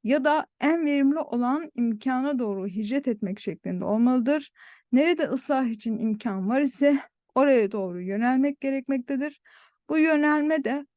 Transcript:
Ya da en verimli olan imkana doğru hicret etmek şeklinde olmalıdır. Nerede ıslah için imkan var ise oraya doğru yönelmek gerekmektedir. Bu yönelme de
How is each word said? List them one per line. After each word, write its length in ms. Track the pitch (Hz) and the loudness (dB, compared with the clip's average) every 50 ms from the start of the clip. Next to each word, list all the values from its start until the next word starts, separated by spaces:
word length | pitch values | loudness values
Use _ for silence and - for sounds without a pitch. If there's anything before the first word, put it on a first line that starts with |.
| - | 0
Ya 200 | 214 269 294 262 | 2 0 2 2
da 220 | 302 302 311 - _ _ _ | 2 2 2 -2 _ _ _
en 260 | 247 285 330 339 320 | 0 2 2 2 2
verimli 320 | 294 285 277 277 269 294 320 | 0 2 4 4 2 2 0
olan 520 | - - - 240 240 247 269 311 339 - _ | -2 -4 -2 -2 0 0 0 -2 -4 -8 _
imkana 640 | 233 240 233 220 214 - 262 262 254 262 294 294 240 | -2 -2 -2 -2 -2 -2 -2 -2 0 -2 -2 -2 -2
doğru 280 | 247 208 196 190 185 | -2 -4 -4 -4 -6
hicret 420 | 202 180 214 214 202 262 277 277 262 | -6 -6 -6 -4 -2 -4 -2 -2 -2
etmek 320 | 226 214 214 185 196 - | -4 -2 -4 -6 -6 -6
şeklinde 440 | - 202 165 - _ 170 180 180 - | -8 -8 -8 -8 _ -6 -6 -4 -2
olmalıdır. 680 | - 208 220 233 247 254 254 226 254 294 311 285 - _ _ - - - _ _ _ | -2 2 2 2 4 2 2 0 0 -2 -2 -4 -10 _ _ -20 -20 -20 _ _ _
Nerede 300 | 247 254 302 339 349 330 | 2 2 4 2 2 0
ıslah 420 | 311 - - 262 - - 285 262 262 | 0 -2 -2 -6 -2 -2 0 0 0
için 340 | 233 226 214 - 233 220 - | -2 -4 -4 -6 -6 -4 -2
imkan 500 | - 220 214 214 - 233 196 190 185 202 | -2 -4 -4 -4 -4 -6 -4 -4 -2 0
var 120 | 240 269 | 0 0
ise 380 | 294 262 - - 277 285 285 277 - _ _ _ _ _ _ | 0 0 0 2 4 4 4 2 -2 _ _ _ _ _ _
oraya 380 | 254 277 285 269 240 214 196 | 2 4 4 4 4 4 0
doğru 300 | 226 208 190 180 175 180 | -2 -6 -6 -6 -6 -8
yönelmek 580 | 180 185 196 208 233 247 262 262 269 285 285 _ | -6 -6 -4 0 0 2 2 2 2 0 -2 _
gerekmektedir. 800 | - 269 269 269 254 - 277 262 247 - 277 254 285 302 294 _ _ _ - - _ _ _ _ _ - | -4 -4 -4 -4 -4 -4 -4 -4 -4 -4 -4 -4 -4 -6 -8 _ _ _ -20 -20 _ _ _ _ _ -2
Bu 100 | 294 320 | 0 2
yönelme 680 | 311 320 311 294 294 302 302 302 294 302 320 311 269 | 4 4 4 4 4 4 2 2 2 2 0 0 0
de 220 | 220 262 294 285 _ _ | -2 -4 -4 -6 _ _